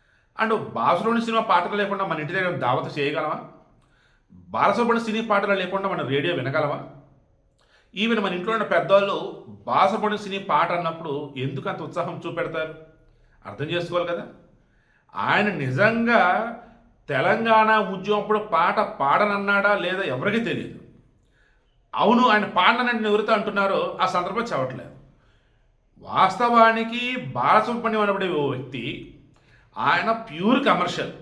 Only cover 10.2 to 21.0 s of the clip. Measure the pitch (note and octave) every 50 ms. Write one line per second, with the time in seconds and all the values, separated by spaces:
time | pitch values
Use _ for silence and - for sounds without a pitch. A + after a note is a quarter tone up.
10.2 | G3+ G3 F#3+ G3 F#3+ - - D3 E3+ F3 F3+ E3+ E3 E3 E3 - - D#3+ C#3 C#3+
11.2 | D3 C#3+ - C3 B2+ C3+ C3+ - - G3 F#3 - E3 C#3+ - F3 F3 F3+ F3 -
12.2 | - E3+ E3 E3 D#3+ D3+ D#3+ D#3+ D#3 D#3 - - - - - _ _ _ _ _
13.2 | _ _ _ _ - F#2+ G2 - C#3+ D#3 E3+ F3 - E3+ E3+ F3 E3+ E3+ E3+ -
14.2 | - - - - - _ _ _ _ _ _ _ _ _ _ _ _ _ - F#2
15.2 | G2+ A#2+ D3+ F3+ G#3 G#3 F#3 D#3 C#3 B2+ B2+ C#3 G3 A3 A3+ A#3 A#3 A#3 A#3+ G#3
16.2 | F3+ F3+ F#3 G3+ A3 A#3 - - - - - _ _ _ _ _ _ - C#3+ C3
17.2 | D3+ F3+ G#3 A3 A3+ A3+ A3 A3 A3 G#3+ A3 G#3+ G3+ F#3 F#3+ F3+ F#3 G3+ G#3 G#3
18.2 | F#3+ - G#3+ G#3+ G#3 - E3 D#3+ E3+ F#3+ G3+ G#3+ G3+ - - - C3+ C#3 D3 F#3
19.2 | G#3 G#3 G3+ G3+ G3+ G3+ G3+ G3+ G3 G3+ G#3 F#3+ E3+ F3+ F#3 F#3+ F#3+ D#3+ B2+ B2+
20.2 | D#3 G3 G#3 A#3 A#3 F3 D3 B2 - - - - - - - -